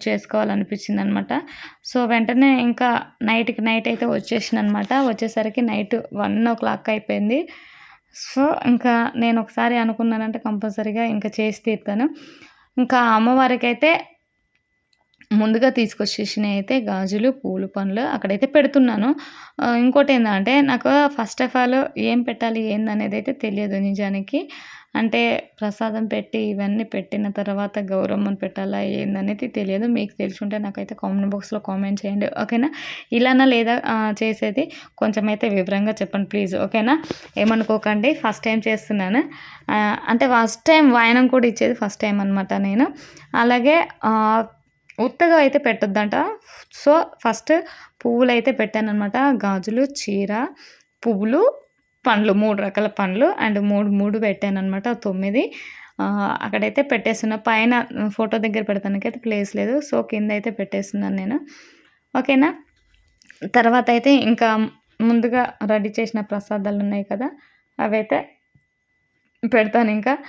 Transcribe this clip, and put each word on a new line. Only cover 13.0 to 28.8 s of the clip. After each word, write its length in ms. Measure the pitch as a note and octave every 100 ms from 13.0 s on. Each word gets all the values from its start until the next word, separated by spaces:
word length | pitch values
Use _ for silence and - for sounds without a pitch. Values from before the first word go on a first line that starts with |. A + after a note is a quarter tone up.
| A#3+ A3 A#3 C4 B3+ B3 B3
అయితే 440 | A#3 D#4 E4+ - _ _ _ _ _ _ _ _ _ _ _ -
ముందుగా 360 | G#3+ G#3+ A3 C4
తీసుకొచ్చేసినవి 840 | B3 G#3+ - G#3 - G#3 - G#3
అయితే 280 | G3+ G3 C4
గాజులు, 500 | G#3 F#3+ F#3+ G#3 B3
పూలు, 380 | C4 F#3 F#3 F#3+
పండ్లు 340 | G3 G3 G3+
అక్కడైతే 440 | C#4 A#3 G3 G3+ C4+
పెడుతున్నాను. 680 | D4+ C#4 C#4+ B3 G#3+ A#3 D4+ - - - -
ఆ, 140 | A#3+ A#3
ఇంకోటి 380 | B3 C#4+ C#4+
ఏందంటే, 480 | C4 A3 G3 G3 C4+
నాకు 280 | C#4 A#3+ B3+
first 580 | C#4+ C#4+ C#4+ G#3+ - B3+
of 20 |
all 400 | B3+ B3 C4 - A3
ఏం 240 | A3 A#3+
పెట్టాలి 400 | A#3+ A#3 A3+ A3+
ఏందనేది 540 | A3 G#3 A3 G#3 G#3 G#3+
అయితే 160 | G#3+
తెలియదు 440 | C4+ A3 G3+ G#3 G3
నిజానికి. 760 | G3 G3 G3 G3 G3 C#4+ C#4+ - - - - A3
అంటే, 540 | A3 A#3 A#3 A3+ - -
ప్రసాదం 460 | G#3 G3+ A3+ A3 A3
పెట్టి 340 | G#3+ G3+ A3
ఇవన్నీ 440 | G#3+ G3+ G3+ G#3+
పెట్టిన 460 | A3 G3 F#3 G#3 G3+
తర్వాత 500 | G3+ G3+ G3 G3+ G#3
గౌరమ్మను 560 | F#3+ F#3+ G3 G3+ G3+ G3
పెట్టాలా 460 | F#3+ F#3+ G3 G3+